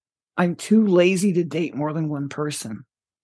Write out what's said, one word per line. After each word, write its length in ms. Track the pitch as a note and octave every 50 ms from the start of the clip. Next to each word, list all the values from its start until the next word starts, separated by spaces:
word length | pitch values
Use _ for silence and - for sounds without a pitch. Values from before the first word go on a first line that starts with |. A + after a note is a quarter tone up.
| _ _ _ _ _ _ _
I'm 200 | - F3+ F3 E3+
too 280 | - - - G#3+ A3 A3 G3+
lazy 460 | F3+ F3+ F3 F#3 F#3+ F3+ F#3+ G#3 E3+
to 100 | F3 E3
date 320 | C#3 C#3 D#3+ E3+ C3+ -
more 160 | B2 D3 D3+
than 160 | D3+ E3 D#3+ D3+
one 200 | D3 C#3+ C#3+ C#3
person. 560 | - - D3+ D3 D3 - - A2 A2 A2 B2 _ _ _ _ _ _ _